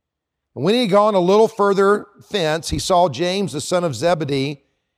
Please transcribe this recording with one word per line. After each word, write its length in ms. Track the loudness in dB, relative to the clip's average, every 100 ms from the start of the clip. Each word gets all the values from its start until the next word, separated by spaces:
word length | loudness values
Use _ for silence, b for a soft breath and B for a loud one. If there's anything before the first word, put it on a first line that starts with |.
| _ _ _ _ _
And 120 | -6 -2
when 80 |
he 80 | 0
had 80 | 2
gone 260 | 2 2 2
a 40 |
little 280 | 2 4 2
further 600 | 2 0 2 2 2 -2 _ -10
thence, 400 | -4 -2 -2 -4
he 100 | -6
saw 280 | 0 2 2
James 460 | 0 -4 -2 -4
the 80 | -6
son 240 | -4 -2 -2
of 100 | -2
Zebedee 680 | -2 -2 -2 -4 -4 -8 _ _ _